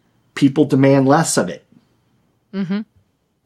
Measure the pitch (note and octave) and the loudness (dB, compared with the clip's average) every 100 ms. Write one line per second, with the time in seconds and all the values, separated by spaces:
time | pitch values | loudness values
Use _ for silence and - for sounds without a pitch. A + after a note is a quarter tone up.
0 | _ _ _ - C#3 D3+ C#3+ C3+ C3+ C#3 | _ _ _ -2 0 2 0 2 2 4
1 | C3 D3+ D#3 - F2+ - _ _ _ _ | 2 0 0 -4 -4 -10 _ _ _ _
2 | _ _ _ _ _ G3 F3+ G3+ A3 _ | _ _ _ _ _ -10 -6 -8 -10 _
3 | _ _ _ _ | _ _ _ _